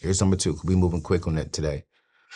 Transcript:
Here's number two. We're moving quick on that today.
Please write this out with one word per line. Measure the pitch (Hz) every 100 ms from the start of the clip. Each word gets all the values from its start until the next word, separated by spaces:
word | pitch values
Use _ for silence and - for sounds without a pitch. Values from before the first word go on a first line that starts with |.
Here's | 80 95
number | 98 92
two. | 92 78
We're | 80 92
moving | 90 85
quick | - 90 85
on |
that | 78 69
today. | - 78 71 - _ _ _ _